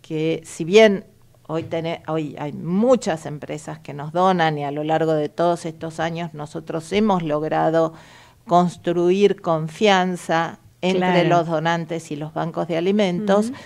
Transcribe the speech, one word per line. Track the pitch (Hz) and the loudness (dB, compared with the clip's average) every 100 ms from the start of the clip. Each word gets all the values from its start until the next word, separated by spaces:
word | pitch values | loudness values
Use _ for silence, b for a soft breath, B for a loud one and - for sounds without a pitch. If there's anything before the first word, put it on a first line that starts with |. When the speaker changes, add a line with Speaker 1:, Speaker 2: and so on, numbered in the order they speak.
Speaker 1:
que, | - 156 160 160 | -8 -2 -2 -2
si | - - | -6 -10
bien | 160 202 220 190 - _ - _ - | 4 8 8 6 -6 _ -20 _ -8
hoy | 156 | -8
tene-, | 160 165 160 170 - | -4 -6 -4 -6 -6
hoy | 160 147 - | -4 -6 -8
hay | 147 | -10
muchas | - 160 185 240 254 - 160 143 | -8 -2 2 4 4 2 -6 -6
empresas | 147 143 151 - 156 | -12 -10 -10 -10 -14
que | - | -14
nos | 143 160 | -12 -6
donan | 165 185 185 160 151 | 0 2 4 2 0
y | |
a | 143 | -4
lo | 147 | -4
largo | 151 160 160 | -2 0 2
de | 156 151 | 0 -2
todos | - 170 170 | 0 0 0
estos | 165 160 160 160 | -6 -10 -12 -6
años | 165 165 170 | -6 -4 -8
nosotros | 147 151 165 156 165 156 | -10 -12 -12 -8 -8 -2
hemos | 196 214 185 | 0 2 0
logrado | 165 151 156 156 160 165 160 160 B B B B - | 0 -2 0 0 2 2 0 -4 B B B B 2
construir | 175 180 - - 175 175 190 202 190 | 2 4 0 -2 2 2 4 4 2
confianza | - 160 156 156 208 190 185 180 - 165 165 - - _ | -2 -2 -2 0 4 4 2 -4 -2 -2 -2 -8 -20 _
entre | 180 185 185 175 | -2 0 2 2
Speaker 2:
Claro. | 170 | 4
Speaker 1:
los | 175 160 | 2 2
donantes | 160 165 170 165 165 160 | -2 0 -2 -4 -8 -8
y | 147 | -10
los | 151 | -8
bancos | 160 160 165 170 | -6 -6 -6 -4
de | 165 | -2
alimentos, | 180 208 196 175 208 196 220 | 0 0 0 0 2 2 0
Speaker 2:
Ujú. | 277 | -8